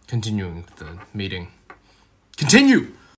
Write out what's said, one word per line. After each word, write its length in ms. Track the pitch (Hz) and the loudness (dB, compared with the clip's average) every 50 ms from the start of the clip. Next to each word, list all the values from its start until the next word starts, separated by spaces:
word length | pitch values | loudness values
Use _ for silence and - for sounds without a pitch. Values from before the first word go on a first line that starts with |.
| _ | _
Continuing 580 | _ - 120 104 110 107 104 98 90 85 85 87 - - | _ -8 -6 -6 -4 -6 -6 -6 -8 -10 -14 -16 -18 -20
the 220 | _ - 78 80 90 - _ _ | _ -20 -18 -18 -20 -20 _ _
meeting. 340 | 107 98 95 87 90 87 - - _ _ _ - _ _ _ _ _ _ _ _ _ _ _ _ | -10 -10 -10 -10 -10 -12 -14 -18 _ _ _ -20 _ _ _ _ _ _ _ _ _ _ _ _
Continue! 560 | - - 139 196 233 277 277 262 196 - - - - _ _ _ | -8 2 4 6 6 8 6 4 4 2 -2 -14 -20 _ _ _